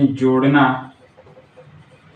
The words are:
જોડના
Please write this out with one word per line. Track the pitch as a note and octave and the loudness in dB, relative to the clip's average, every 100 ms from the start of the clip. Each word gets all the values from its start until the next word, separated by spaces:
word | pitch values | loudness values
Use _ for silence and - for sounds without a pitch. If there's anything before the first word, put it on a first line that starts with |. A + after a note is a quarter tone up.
| C3+ A2+ | -2 0
જોડના | C3 B2+ C#3 D3 C3 B2+ - - _ _ - - _ - - - _ _ _ | -2 0 2 2 0 -2 -12 -20 _ _ -20 -20 _ -20 -20 -20 _ _ _